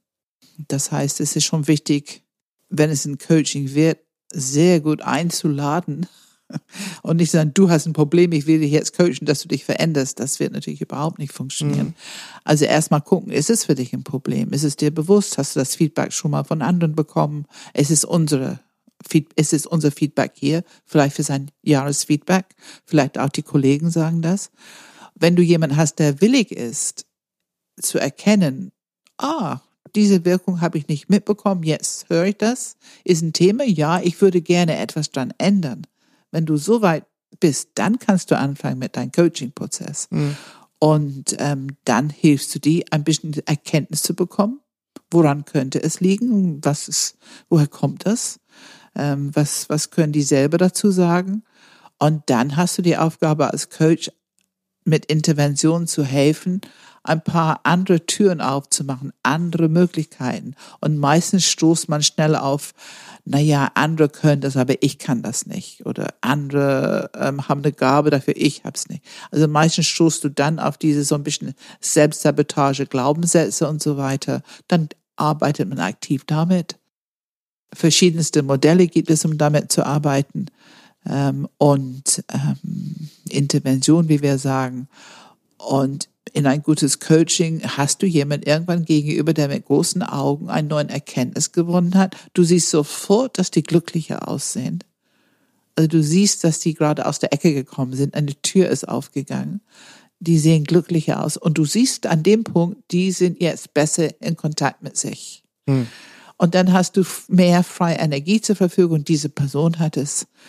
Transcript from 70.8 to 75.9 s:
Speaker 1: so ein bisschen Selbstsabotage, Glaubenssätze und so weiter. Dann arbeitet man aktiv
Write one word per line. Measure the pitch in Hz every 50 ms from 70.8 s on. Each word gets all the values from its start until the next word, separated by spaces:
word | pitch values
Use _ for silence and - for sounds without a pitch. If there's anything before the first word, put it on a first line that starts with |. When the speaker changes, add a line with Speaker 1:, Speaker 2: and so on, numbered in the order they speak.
| - 156 143 147 143
Speaker 1:
so | 139 151
ein | 143
bisschen | 139 147 143 - - 135 135 _ - - - -
Selbstsabotage, | - - - 156 151 160 - - - 151 147 147 143 - - 151 139 139 135 135 135
Glaubenssätze | - - 131 123 143 151 165 175 170 - 170 156 101 - - 160 143
und | 156 147
so | - 151 143
weiter. | 139 139 135 135 139 - - 131 127 - - - - _
Dann | - 180 165 156 151 - _ _ _ _
arbeitet | - 151 151 156 151 131 139 147 - - -
man | 139 -
aktiv | - 95